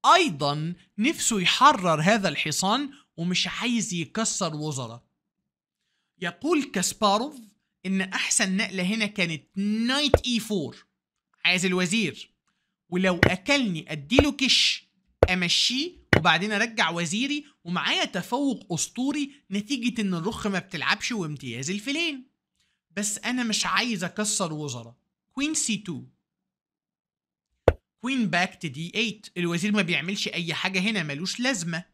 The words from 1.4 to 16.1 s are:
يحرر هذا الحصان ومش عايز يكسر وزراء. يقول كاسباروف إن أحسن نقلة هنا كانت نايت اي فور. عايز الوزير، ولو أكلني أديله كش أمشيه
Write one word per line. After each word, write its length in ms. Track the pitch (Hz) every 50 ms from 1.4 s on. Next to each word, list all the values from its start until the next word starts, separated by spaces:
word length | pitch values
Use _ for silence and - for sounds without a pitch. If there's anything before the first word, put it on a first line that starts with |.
يحرر 600 | 175 - - - 254 285 294 214 185 180 160 151
هذا 280 | 156 185 220 226 190 175
الحصان 640 | 143 - - 160 143 - - 190 214 262 294 269 - - _ _ _
ومش 300 | - 170 180 180 175 -
عايز 460 | 185 160 - 202 247 240 233 190 - 175
يكسر 640 | 170 160 - _ 220 226 220 - - 196 165 156
وزراء. 480 | 151 151 156 147 135 127 113 113 120 _ _ _ _ _ _ _ _ _ _ _ _ _ _ _ _ _ _ _ _ _ _ _
يقول 460 | _ 175 175 - - - 294 359 302 -
كاسباروف 760 | - - 196 175 - - - 220 202 196 208 240 302 - - - - _ _ _ _ _ _ _
إن 160 | 185 190 190
أحسن 560 | 180 185 190 - - - - - 220 190 185
نقلة 260 | 190 226 - 190 190 180
هنا 220 | 180 214 220 214
كانت 520 | 202 208 - 180 170 160 143 - _ _
نايت 680 | 196 196 208 214 220 233 240 269 285 302 285 - - -
اي 140 | 254 240 220
فور. 460 | - - 214 190 147 117 - - - _ _ _ _ _ _ _ _ _ _ _ _
عايز 200 | 170 180 185 175
الوزير، 680 | 190 180 185 180 165 190 226 214 151 113 - - _ _ _ _ _ _ _ _ _ _ _ _ _
ولو 300 | 175 180 185 190 180 170 -
أكلني 680 | - 185 185 - - 277 285 254 214 175 156 143 -
أديله 400 | 151 156 139 147 240 277 294 294
كش 560 | 277 285 269 240 - - - - - - _ _ _ _ _ _ _ _ - -
أمشيه 680 | 180 185 180 175 - - - - 240 262 302 359 - - - _